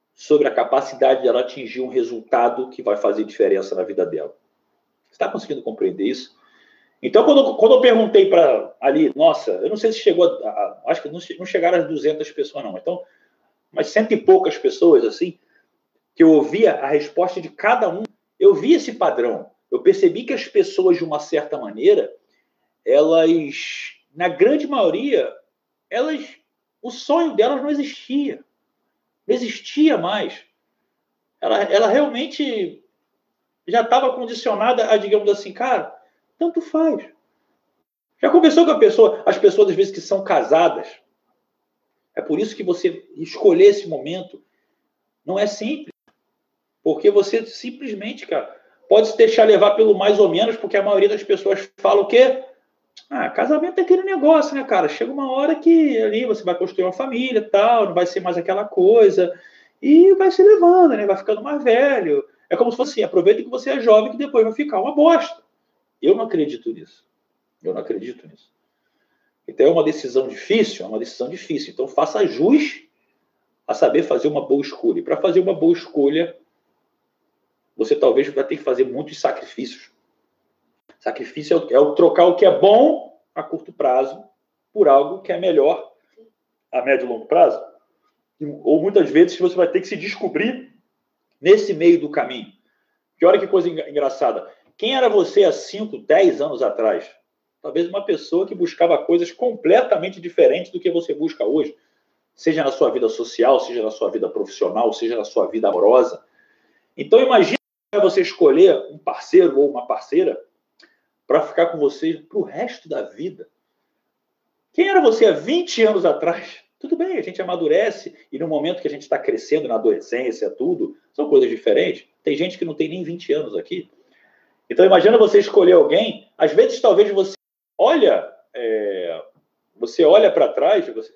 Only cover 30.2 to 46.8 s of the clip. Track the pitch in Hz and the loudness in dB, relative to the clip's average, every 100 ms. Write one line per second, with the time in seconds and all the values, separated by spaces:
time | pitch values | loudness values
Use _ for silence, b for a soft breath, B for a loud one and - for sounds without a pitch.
30.2 | - - _ _ _ _ _ _ _ _ | -6 -10 _ _ _ _ _ _ _ _
31.2 | _ _ - 196 190 196 226 247 294 240 | _ _ -4 -2 0 0 2 2 0 -4
32.2 | 294 - 277 226 170 - _ _ _ _ | -8 -6 -6 -6 -8 -10 _ _ _ _
33.2 | _ _ _ _ - 226 226 254 269 254 | _ _ _ _ -4 -2 2 2 0 -4
34.2 | 233 233 233 196 226 240 220 214 202 208 | -8 -8 -6 -2 0 0 0 0 2 0
35.2 | 202 - 190 - 254 220 - - _ _ | 0 -2 -6 -8 -4 -4 -6 -16 _ _
36.2 | _ - 339 339 - 311 320 214 - _ | _ -6 -6 -4 -6 -2 -2 -2 -10 _
37.2 | _ _ _ _ _ _ _ _ _ _ | _ _ _ _ _ _ _ _ _ _
38.2 | - 339 320 302 339 294 214 - 208 - | 2 4 6 4 4 4 4 6 4 2
39.2 | - - 202 - 196 170 196 - - 196 | -2 2 2 4 2 2 -2 -6 -6 -4
40.2 | 190 147 117 160 170 - - - _ _ | -2 -2 2 2 2 -2 -10 -18 _ _
41.2 | _ _ _ _ _ _ _ _ _ - | _ _ _ _ _ _ _ _ _ -10
42.2 | - 160 214 - 185 170 180 170 - - | -6 -6 -6 -6 -6 -4 -4 -6 -14 -16
43.2 | 160 - 208 170 202 202 170 156 143 185 | -14 0 2 6 6 4 -2 -10 -10 -12
44.2 | 180 - _ _ _ _ _ _ _ _ | -14 -20 _ _ _ _ _ _ _ _
45.2 | - 190 208 - 220 311 302 - _ _ | -8 -4 -4 -4 -8 -8 -12 -20 _ _
46.2 | _ _ _ _ _ _ | _ _ _ _ _ _